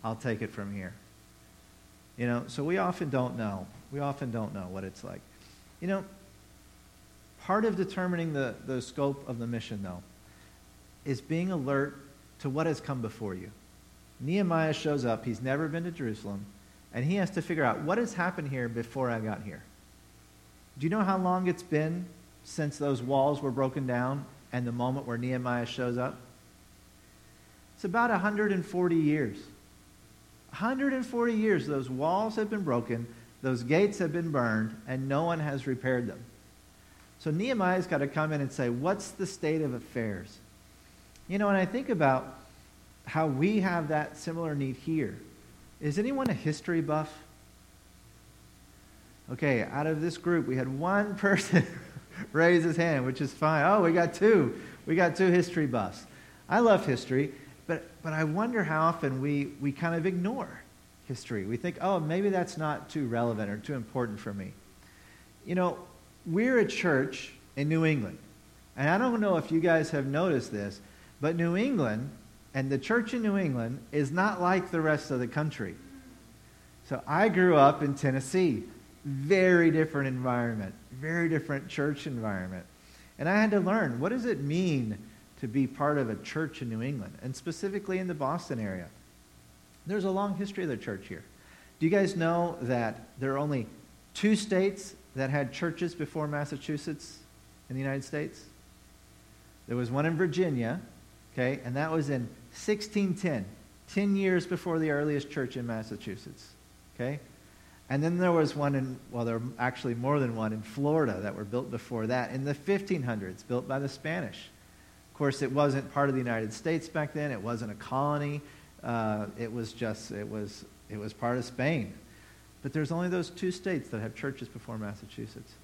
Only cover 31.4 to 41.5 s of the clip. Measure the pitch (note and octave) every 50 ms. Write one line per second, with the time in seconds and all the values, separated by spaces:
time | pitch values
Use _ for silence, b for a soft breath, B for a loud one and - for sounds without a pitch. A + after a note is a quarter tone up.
31.4 | G#3+ G#3+ G3 D#3 C3 C#3+ D3 C3+ C3 B2+ C3 B2+ C#3+ D#3+ F3 G3 A3 A3 G#3+ A3+
32.4 | G#3+ G#3+ A3 G#3 F#3+ D#3 B2 A#2+ A2+ - A#2 A2+ A#2 B B B B B B B
33.4 | - C3 C3 A#2+ A#2 A#2+ D3+ E3+ G3+ G3+ G3+ - F#3 D#3+ D3 E3+ E3+ E3 D3 C3+
34.4 | A#2+ A#2 A2 A2 A2 A2 A2 - - - C3 C3 C3+ C3+ C#3 C#3+ E3 E3+ E3+ D#3+
35.4 | D3+ D3 C#3 C3+ A#2+ C#3 C3 B2+ B2+ B2+ B2+ B2 A#2+ G#2 E2 - - - - -
36.4 | - - - - - - B B B B B B B B B B - D#3+ D3+ E3
37.4 | G#3 C4 C4 A3 F#3+ F3+ F3+ F#3 F3+ F3+ E3+ C#3+ C#3+ C#3 - D#3+ D#3 D#3 D#3 D3
38.4 | C#3 C3 C#3 - C3 A#2+ A#2+ A#2+ C#3 F3 G3 - - - - - G3 - - -
39.4 | - D3+ D#3 D#3+ D#3 C#3 B2 A#2+ - - - B2+ A2+ G#2+ G2+ F2+ F#2 G2 - -
40.4 | - - - - - B B B B B B B B B B B - - F3+ G3+
41.4 | G#3 G3+